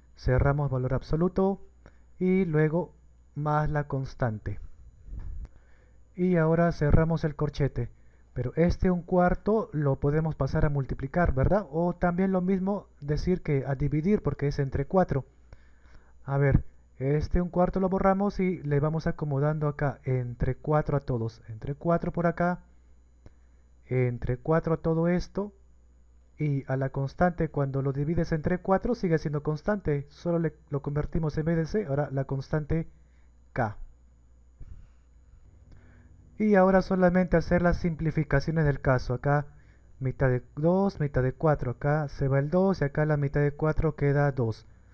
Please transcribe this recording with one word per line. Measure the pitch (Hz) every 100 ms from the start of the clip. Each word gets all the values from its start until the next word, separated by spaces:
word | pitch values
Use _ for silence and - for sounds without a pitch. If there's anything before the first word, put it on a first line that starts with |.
| - -
cerramos | - 127 139 143 139
valor | 131 127 127
absoluto | - 156 180 180 190 190 - - - - - -
y | 185 185 185
luego | 151 156 165 151 - - - - -
más | 151 151 151
la | 147
constante. | 147 135 135 - 123 107 - 107 - - - - - - - - - - - - - - - -
Y | 180 175
ahora | 160 165 170
cerramos | - 147 160 160 160
el | 160 143
corchete. | 151 - 135 - 120 - - - -
Pero | - 123 -
este | 170 - 190
un | 175
cuarto | - 180 180 180 - 220 185
lo | 147 143 135
podemos | 143 151 160
pasar | - 143 160 151
a |
multiplicar, | 143 127 120 139 180 170 135
¿verdad? | 147 190 196
O | 156 175
también | 175 175 175 190
lo | 185
mismo | 180 190 190 202 - -
decir | 143 147 170 180
que | - 139 135
a | 135
dividir | 143 147 160 214
porque | 151 135 143
es | 143
entre | 135 127 143
cuatro. | 190 180 139 - - - - - - - - - -
A | - 139
ver, | 139 131 - - - -
este | 131 151 - 180
un | 180
cuarto | 175 180 190
lo | 190
borramos | 190 196 190 202 -
y | 185 160
le | 143 143
vamos | 151 160 165
acomodando | - 151 135 147 156 147
acá | 143 143 -
entre | - 127 120 120 - 127
cuatro | - 151 147 139
a |
todos. | - 123 113 - -
Entre | 107 - 143
cuatro | 170 170 170
por | 175 170
acá, | 165 175 180 - - - - - - - - - - - - -
entre | 127 123 123 - 127
cuatro | - 160 165
a | 160
todo | 165 160 170
esto. | 175 - - 208 - - - - _ _ - _ -
Y | 151 139 -
a | 135
la | 135
constante | - 135 - 180 175 156
cuando | - 139 135
lo | 139
divides | 135 147 170 160
entre | 160 147 180
cuatro | - 190 226 233
sigue | 190 160
siendo | 160 147
constante. | 143 151 - 208 160 143 139
Solo | - 175 170
le, | 160 - -
lo | 143
convertimos | 143 147 - 165 156 160
en | 156
vez | 165
de | 160
c, | 214 196
ahora | 139 143
la | 135 131
constante | 135 - 156 151 160 160 - - - - - -
k. | - 110 98 - - - - _ - - _ - - - - _ - - - - - - - - - - - - -
Y | 214
ahora | 202 185 190
solamente | 185 190 180 180 180 170
hacer | - 175
las | 175 170
simplificaciones | 175 156 160 160 151 151 - 160 147
del | 139
caso. | - 127 - 123
Acá | 143 147 143 - - - - -
mitad | 131 - 135
de | 123 - -
dos, | 160 185 196 -
mitad | 143 139
de | 127
cuatro. | - 160 143 123
Acá | 120 143 151 143
se | - 139
va | 139
el | 143
dos | 180 190 185
y |
acá | 143 - 151
la | 147
mitad | 143 147
de | 147
cuatro | 143 156 156 160 -
queda | 143 143 143
dos. | 139 113 107 - - -